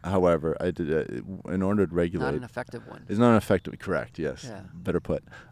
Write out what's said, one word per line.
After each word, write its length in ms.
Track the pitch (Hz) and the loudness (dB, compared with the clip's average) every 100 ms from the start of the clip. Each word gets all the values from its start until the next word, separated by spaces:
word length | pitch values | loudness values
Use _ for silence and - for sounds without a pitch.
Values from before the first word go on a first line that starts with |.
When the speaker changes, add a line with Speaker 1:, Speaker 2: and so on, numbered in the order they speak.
Speaker 1:
however, 520 | 85 95 90 82 80 78 | -2 2 4 4 2 -2
I 80 | 90 | -4
did, 180 | 85 78 | -2 -2
uh, 580 | 78 - 62 - 95 - | -2 -2 -8 -10 -12 -6
in 100 | 95 | -2
order 220 | 95 104 90 | 0 2 2
to 60 | |
regulate 320 | 85 87 87 - | 2 0 0 -2
Speaker 2:
Not 60 | 73 | -2
an 80 | |
effective 440 | 123 - 123 117 - | -6 -10 -10 -12 -14
one. 180 | - - | -18 -4
Speaker 1:
It's 100 | 101 | 4
not 120 | 120 | 6
an 60 | 110 | 6
effective, 400 | - 101 - - | 4 0 0 -8
correct, 380 | - 80 60 - | -2 -2 -4 -6
yes. 260 | 73 65 131 | -6 -6 -10
Speaker 2:
Yeah. 140 | 101 - | -14 -16
Speaker 1:
Better 260 | 85 - 85 | -10 -2 -2
put. 220 | - 78 - - - | 0 -4 -6 -18 -14